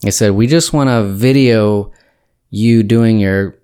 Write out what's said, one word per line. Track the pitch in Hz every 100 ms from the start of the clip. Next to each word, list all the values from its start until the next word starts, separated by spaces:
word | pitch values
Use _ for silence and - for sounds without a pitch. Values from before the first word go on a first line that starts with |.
They | 104
said, | - 107
"We | 98 120
just | 165 -
wanna | 151 135 117
video | 101 98 123 135 127 113 107 104 101 - _ _ _ _ _
you | 101 113 117
doing | 104 113 113 110
your | 98 98 98 -